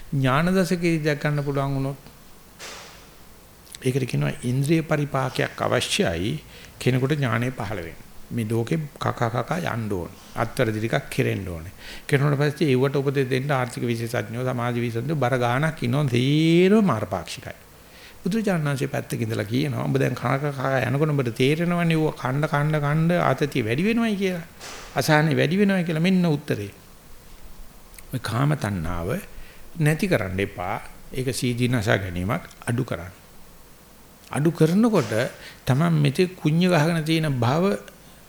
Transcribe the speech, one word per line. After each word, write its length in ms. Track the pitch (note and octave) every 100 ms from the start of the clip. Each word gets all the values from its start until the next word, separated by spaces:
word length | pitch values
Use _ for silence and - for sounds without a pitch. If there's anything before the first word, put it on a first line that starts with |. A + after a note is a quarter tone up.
| -
ඥාන 440 | C#3 C3 C3+ E3+
දශකයේදී 520 | F#3+ F3 F#3 E3+ E3
දැක 160 | D3+ D3
ගන්න 220 | D3+ D3
පුළුවන් 320 | C#3+ C#3 C#3
වුණොත් 260 | C3+ C3+ C#3 - - - - - - - - - - - - - - - - - -
ඒකට 280 | B2+ C3 B2
කියනවා 280 | C#3+ D3 -
ඉන්ද්‍රිය 400 | A#2+ B2+ C#3 E3
පරිපාකයක් 760 | D#3 D3+ C#3+ C#3 C3 - C3 -
අවශ්‍යයි 800 | G#2+ A2+ - - D#3 E2 G2+ D3+ - - - -
කෙනෙකුට 360 | B2+ B2+ C3
ඥානය 380 | D3 C3 A2+ A#2+
පහළ 320 | B2+ G#2 G#2
වෙන්න. 180 | E2 D#2+ - - -
මේ 200 | A#2 A2
ලෝකේ 320 | A#2 A#2 E3 D3
කකා 360 | - - - A#2
කකා 260 | B2+ - E3
යන්න 280 | E3 A#2 G#2+
ඕන. 180 | G2 D#2+ - -
අත්වැරදි 480 | - A2+ - A#2 G#2+
ටිකක් 300 | A2 D3+ -
කෙරෙන්න 360 | - A#2+ G#2+ F#2
ඕනේ. 280 | E2 E2+ - - -
කෙරුණාට 380 | - C#3 D3 C#3
පස්සේ 300 | D3 C#3 D#3
ඒවට 260 | B2+ C#3 C#3
උපදෙස් 320 | C3+ C#3 B2+
දෙන්න 220 | C3 C#3+
ආර්ථික 320 | C3+ B2 -
විශේෂඥයෝ, 600 | A#2+ A#2 A#2 A#2+ G#2 A#2
සමාජ 300 | B2+ B2 A#2+ A#2+
විශේෂඥයෝ 400 | A#2+ A#2 C3 D#3+
බර 220 | A#2+ C3
ගාණක් 440 | A#2+ B2 D#3 D3+
ඉන්නෝ 220 | A#2+ C3+ D3
තීරම 800 | A#2+ C3 D3+ D#3+ E3+ F#3 G#3+
මාර්ගපාක්ෂිකයි. 840 | G3 A2 G#2+ F#2+ - - F2+ - - - - - - -
බුදුචානන්සේ 680 | F#3 A3+ G#3 F3 D3 C3+ C#3
පැත්තක 340 | B2+ - B2
ඉඳලා 240 | A2+ A2 G#2
කියනවා 380 | B2 D3+ A#2+
"ඔබ 120 | C#3+ C3+
දැන් 180 | C3+
කන 240 | B2+ A#2+ C3+
කකා 380 | D3 C3+ C3 C3+
යනකොට 320 | B2 C3+ D#3
ඔබට 180 | C#3+ B2
තේරෙනවනේ 640 | A2 C3 D#3 F3 F3 E3+ D#3+
ඌ 140 | D#3
කණ්ඩ 360 | - B2+ C#3 D#3
කණ්ඩ 320 | D3 D3 D#3
කණ්ඩ 320 | C#3+ D#3 E3 F3
ආතතිය 420 | D#3+ C3+ D3 C#3
වැඩි 220 | G#2+ B2+
වෙනවයි 320 | G3 A#3 A#3 G3
කියලා. 300 | G3 F3 E3 - - - -
අසහනෙ 400 | - C3+ D3+ D#3
වැඩි 260 | B2+ C#3+ F#3
වෙනවයි 260 | G3+ F#3+
කියලා." 180 | E3+ D#3
මෙන්න 240 | F3 F#3 F3
උත්තරේ. 440 | D3 - A#2 G2+ - - - - - - - - - - - - - -
මේ 160 | B2+
කාම 280 | - A2 C#3+
තණ්හාව 560 | D3+ G#2 G2 D#2+ F2 F2 F3 - - - - - E3+
නැති 320 | D3+ D#3 G3+
කරන්න 320 | D3+ F#2+ F#2
එපා. 360 | G2 - F2+ A#2 - - -
ඒක 180 | - C3
සීදී 380 | A#2 B2 A#2+ A#2+
නසා 280 | B2+ G#2 A#2
ගැනීමක් 440 | F#2+ F2 F#2 D#3+ - -
අඩු 220 | - A#2
කරන්න. 300 | - G2 F#2 - - - - - - - - - - - -
අඩු 200 | A#2+ D#3+
කරනකොට 640 | - D#3+ F#3 A#3 G#3 A2 A2 C3 - - -
තමන් 320 | - C3 E3+ D#3+
මෙතෙක් 380 | C#3+ C3 F3+
කුඤ්ඤ 320 | - - D#3+ F3+
ගහගෙන 380 | E3+ D#3 E3+
තියෙන 260 | D#3 E3 D#3 C3
භව 280 | A#2 D3+ G3 G3+ - - - -